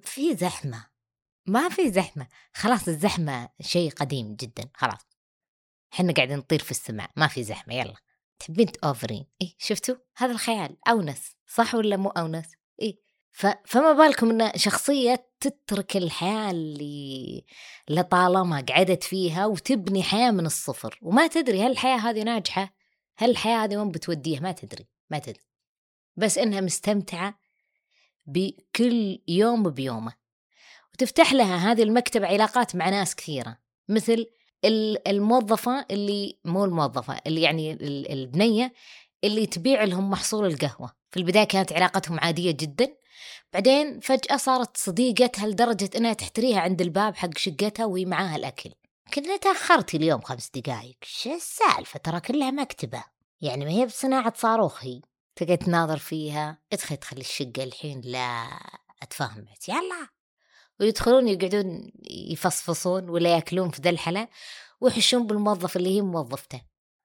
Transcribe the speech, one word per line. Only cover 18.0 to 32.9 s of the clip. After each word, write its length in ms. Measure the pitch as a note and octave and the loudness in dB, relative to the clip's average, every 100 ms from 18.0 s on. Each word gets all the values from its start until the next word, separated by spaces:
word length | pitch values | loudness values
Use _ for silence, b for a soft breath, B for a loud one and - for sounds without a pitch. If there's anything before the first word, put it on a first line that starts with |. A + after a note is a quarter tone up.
| F3+ F3+ F3+ F#3+ F3 D3 C3 | 2 4 6 4 2 -2 2
قعدت 360 | C3+ F#3 F3+ | 4 4 2
فيها 420 | - F#3+ F3 D#3+ G#3 | 0 -2 -2 0 -2
وتبني 560 | F#3+ - B3+ F#3 F#3+ | -2 -2 -2 0 -2
حياة 280 | E3+ G3+ B3 | 0 2 4
من 160 | G3+ D#3+ | 2 0
الصفر، 520 | - - C3 A2+ - | -4 -6 -8 -10 -10
وما 240 | E3 A3 D#4+ | 2 4 4
تدري 360 | E4 C4 F#3+ | 2 0 2
هل 80 | A#3 | 0
الحياة 260 | B3+ B3+ B3+ | 0 0 0
هذه 260 | A3+ A3 | 0 -2
ناجحة؟ 520 | G#3+ A3+ E3+ F#3 G3 _ _ _ _ - | -2 -2 -2 -4 -6 _ _ _ _ 0
هل 140 | A#3 | 2
الحياة 340 | A#3 G#3+ A#3 | 2 2 0
هذه 120 | A3 G#3 | 0 -2
وين 140 | G#3 | -2
بتوديها؟ 500 | E3+ - E3 D3 C#3 | -4 -4 -4 -2 -4
ما 120 | F3+ | -4
تدري، 360 | F3 - - - _ _ | -8 -12 -16 -18 _ _
ما 80 | D3+ | -8
تدري. 260 | C#3+ - _ _ _ _ _ _ _ - | -8 -16 _ _ _ _ _ _ _ -2
بس 220 | G#3 F3+ | 0 2
إنها 220 | A3+ G3 | 0 0
مستمتعة 800 | F#3+ - - G#3 F#3+ E3+ F#3+ G#3 _ _ _ _ _ _ _ _ D#3 | -2 -2 0 0 -2 -6 -8 -8 _ _ _ _ _ _ _ _ -4
بكل 960 | D3 F#3+ - _ - A#3+ A#3+ G#3 F#3 - | -2 -2 -4 _ 0 2 2 0 -4 -2
يوم 420 | E3+ A3 A#3+ F#3+ | 2 4 4 0
بيومه، 440 | C3+ C3 A2 A2+ - _ _ _ b b b b | 0 -4 -4 -8 -12 _ _ _ b b b b
وتفتح 380 | - B3+ - E4 | -2 0 6 6
لها 240 | C4+ G3+ F3+ F#3+ | 6 4 4 2
هذه 100 | A#3 | 4
المكتبة 440 | G#3+ A#3 A#3+ A3+ F#3+ | 4 4 2 0 2
علاقات 500 | G#3 G#3+ B3 A#3+ F3+ | 4 4 2 0 0
مع 120 | |
ناس 260 | F3 | 0